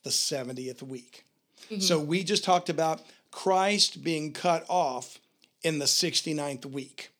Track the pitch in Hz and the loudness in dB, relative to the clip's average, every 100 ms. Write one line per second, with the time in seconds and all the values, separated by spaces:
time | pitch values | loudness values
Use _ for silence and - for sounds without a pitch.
0 | 131 - - 143 123 127 127 123 135 131 | -2 0 0 -2 -6 -8 -10 -10 -12 -12
1 | 120 - _ _ _ _ - 214 190 165 | -14 -20 _ _ _ _ -10 -2 2 2
2 | 151 175 170 208 - 180 175 151 160 156 | 2 0 2 0 4 4 4 0 0 -2
3 | - - _ - 196 185 196 208 - - | -8 -20 _ -4 2 4 4 4 2 0
4 | 139 160 151 143 180 165 - 180 151 123 | -4 -2 -4 -2 2 2 2 0 0 -2
5 | - - _ _ _ _ 160 156 139 - | -10 -18 _ _ _ _ -2 0 2 2
6 | 170 - - 151 143 135 143 139 135 - | 2 0 -2 -4 -4 -6 -8 -10 -10 -14
7 | - | -18